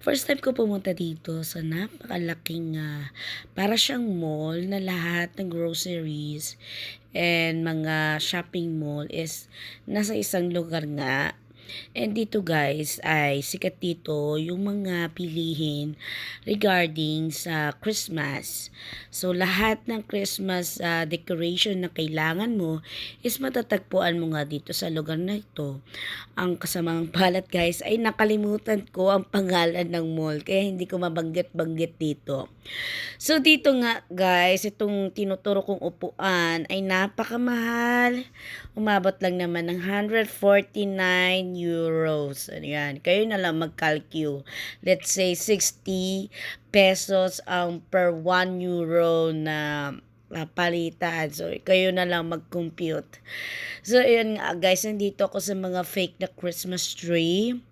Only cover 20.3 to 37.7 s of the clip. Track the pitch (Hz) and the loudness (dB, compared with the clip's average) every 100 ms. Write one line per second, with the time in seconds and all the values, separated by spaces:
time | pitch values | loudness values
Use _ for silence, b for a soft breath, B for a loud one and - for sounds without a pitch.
20.3 | - 190 180 175 - 170 170 160 170 - | -4 -2 -2 -2 -4 0 0 0 -4 -4
21.3 | 175 170 180 220 190 180 - 156 156 160 | -2 0 0 0 0 -2 -2 -2 0 0
22.3 | 165 226 220 165 160 B B B B 240 | 0 0 0 0 -2 B B B B -6
23.3 | - 269 254 226 202 - 185 175 170 165 | -4 -2 -2 0 -2 0 0 2 0 0
24.3 | 156 147 147 - - 180 160 156 160 180 | -2 -2 -6 -6 -4 -2 -2 -2 -2 -2
25.3 | 208 214 - 147 135 - B B B B | -4 -6 -8 -6 -6 -12 B B B B
26.3 | - 180 170 170 185 170 165 165 165 185 | -4 -2 -2 -4 -2 0 0 -2 2 2
27.3 | 180 185 180 170 175 - 220 226 214 214 | 2 0 0 2 0 0 0 0 2 2
28.3 | 214 208 214 - 214 196 - 190 196 190 | 4 2 -2 0 -2 -2 2 4 4 2
29.3 | 202 190 180 170 175 175 170 160 160 156 | 0 2 4 4 2 -2 -2 -2 0 -2
30.3 | 151 - 190 196 185 175 185 180 165 165 | -2 0 0 2 -2 -4 -2 -2 -2 -2
31.3 | 165 175 170 165 160 165 - 156 143 - | -2 -2 -2 -4 0 -4 0 -2 -2 -4
32.3 | 135 - - B B B B B B - | -4 -6 -14 B B B B B B 2
33.3 | 320 285 311 294 262 240 226 - 180 185 | 6 8 8 6 4 2 0 -6 0 4
34.3 | 180 180 190 214 202 208 202 196 - 196 | 6 6 4 0 -2 0 0 -2 -2 -2
35.3 | 190 - 202 190 196 170 - - - 190 | -2 0 0 2 -2 -2 -4 -8 -2 2
36.3 | 180 170 165 160 190 196 185 196 - 220 | 4 2 0 -2 -2 2 2 2 -2 -4
37.3 | 233 247 240 233 | 0 0 2 0